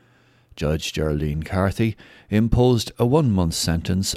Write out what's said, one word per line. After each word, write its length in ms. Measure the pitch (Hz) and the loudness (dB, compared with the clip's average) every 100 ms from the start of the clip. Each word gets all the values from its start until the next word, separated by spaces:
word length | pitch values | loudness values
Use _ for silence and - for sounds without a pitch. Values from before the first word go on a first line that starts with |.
| _ _ _ _ _ | _ _ _ _ _
Judge 380 | - 76 78 - | -6 -2 -2 -4
Geraldine 500 | - 78 76 76 78 | -4 -2 0 -2 -4
Carthy 540 | 78 92 95 - 113 - - - - | -4 0 0 0 -2 -2 -12 -20 -4
imposed 640 | 107 113 123 123 120 - - | 0 2 4 4 2 -2 -2
a 80 | |
one-month 500 | 120 151 135 95 85 | 0 2 2 2 0
sentence 600 | 80 87 82 - 92 98 | -2 -2 -2 0 -2 -2